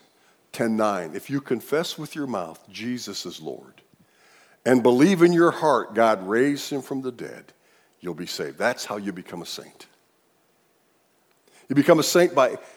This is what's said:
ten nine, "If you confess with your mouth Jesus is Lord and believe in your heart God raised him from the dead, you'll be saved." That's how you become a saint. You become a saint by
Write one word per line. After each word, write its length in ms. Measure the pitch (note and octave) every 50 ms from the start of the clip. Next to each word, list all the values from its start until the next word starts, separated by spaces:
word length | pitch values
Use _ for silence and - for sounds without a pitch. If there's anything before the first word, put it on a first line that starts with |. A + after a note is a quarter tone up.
| _ _ _ _ _ _ _ _ _ _
ten 240 | - - A#2+ A2+ A2
nine, 380 | G#2+ G#2+ G#2 G2+ F#2 E2+ D#2 D2+
"If 140 | G2 - -
you 100 | C#3 C#3
confess 580 | - - B2+ A2 - - C#3+ D#3 F3 - - -
with 160 | D3+ - -
your 120 | D#3+ C#3+
mouth 340 | C3 A2+ F#2+ F2 D#2+ E2 - _ G#2
Jesus 560 | F#2+ G2 A2 B2 B2 B2 A2 G2+ G2 - -
is 140 | F2+ D#2 D#2
Lord 420 | D#2+ D2 B1+ B1 C2 C2 _ _ _ _ _ _ _ _ _ _ _ _ _ _ _ _ _ _ _
and 180 | A#2 B2 B2+
believe 400 | A2+ B2+ B2 B2+ D3 F#3+ G3 E3
in 100 | E3+ F3
your 180 | F3 E3 E3+ E3
heart 440 | - - D#3+ D3+ C3+ A2+ F2+ - G#2
God 320 | A2 A2+ A#2 B2+ G2 F#2
raised 440 | F#2 G#2+ A#2 C3+ C#3+ C#3+ C3+ - -
him 120 | D3 C3+
from 200 | B2+ - C#3 C3+
the 100 | C3 B2+
dead, 400 | A#2+ A2 D#2+ C2 A#1 - - - _ _ _ _ _ _ _ _ _ _
you'll 140 | - F2+ E2
be 120 | D#2 F2+
saved." 320 | E2 - - E2 C#2+ C2+ D#2
That's 260 | G2 A#2 B2 - -
how 120 | - G#2+
you 160 | G#2 G2+ G2+
become 300 | F2+ F2+ F2 - F#2+ F2
a 40 | D#2+
saint. 400 | - - - - - _ _ - _ _ _ _ _ _ _ _ _ _ _ _ _ _ _ _ _ _ _ _ _ _ _ _ _ _ _ _ _ _ _ _ _ _ _ _ _
You 60 | C3+
become 240 | C#3+ C#3 F3 E3+ D#3
a 60 | C#3+
saint 300 | - - F3+ F3+ F3 F3
by 240 | C#3+ B2+ A#2 - - - - -